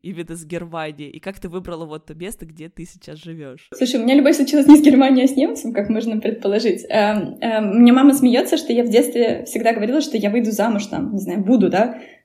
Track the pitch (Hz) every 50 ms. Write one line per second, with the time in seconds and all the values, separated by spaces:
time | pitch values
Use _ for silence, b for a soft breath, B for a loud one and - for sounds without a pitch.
0 | _ 170 196 160 170 160 165 170 160 151 175 170 175 170 160 165 156 156 151 151
1 | 151 143 - 156 - 190 196 - - 180 165 185 180 - 175 160 165 156 156 156
2 | _ - 156 160 175 196 - _ 175 160 160 165 156 170 _ - 160 - - 180
3 | _ - 156 156 151 165 165 160 147 135 127 - _ _ - - 262 240 254 247
4 | 226 240 269 285 277 285 - - 277 - 294 302 269 - 302 302 - 294 254 262
5 | 269 269 269 254 254 269 - 262 277 415 - - - 233 208 202 202 202 220 214
6 | 220 233 214 214 - 220 214 - - 196 202 220 240 220 175 - - - - 214
7 | 208 208 214 214 175 - - - - 233 220 214 214 202 190 233 240 240 247 262
8 | 269 285 269 277 254 247 240 254 381 - - 302 - - 233 240 240 - 202 233
9 | 285 - - 233 233 - - - - - - 220 - 226 226 226 202 220 262 311
10 | 277 - - 220 202 202 202 247 220 220 214 - 202 233 214 202 - - - -
11 | - - 214 196 - - 175 208 190 196 262 226 185 170 165 190 220 247 B B
12 | B B B B